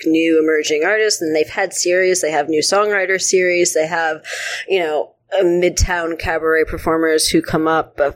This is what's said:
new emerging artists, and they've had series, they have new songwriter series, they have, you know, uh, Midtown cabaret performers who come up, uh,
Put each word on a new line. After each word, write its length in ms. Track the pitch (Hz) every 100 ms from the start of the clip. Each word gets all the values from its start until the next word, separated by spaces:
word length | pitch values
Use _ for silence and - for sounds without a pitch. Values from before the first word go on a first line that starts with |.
| 165
new 340 | 160 165 160
emerging 440 | 156 156 151 151 165
artists, 360 | 214 214 208
and 140 | 160 156
they've 140 | 156
had 240 | - 190
series, 480 | - 175 180 185 180
they 100 | 151
have 160 | 156 151
new 140 | 156
songwriter 600 | 147 196 208 202 185 190
series, 520 | - 185 180 175 180
they 120 | 160 156
have, 380 | 170 160 156 - - - - -
you 120 | 190
know, 320 | 165 151 - _ _ 190
uh, 40 |
Midtown 760 | 180 175 180 - - 175 165 165
cabaret 460 | - 165 160 160
performers 640 | 156 160 175 160 160 156 -
who 140 | 170
come 260 | 165 165 160
up, 320 | 160 151 -
uh, 120 | 143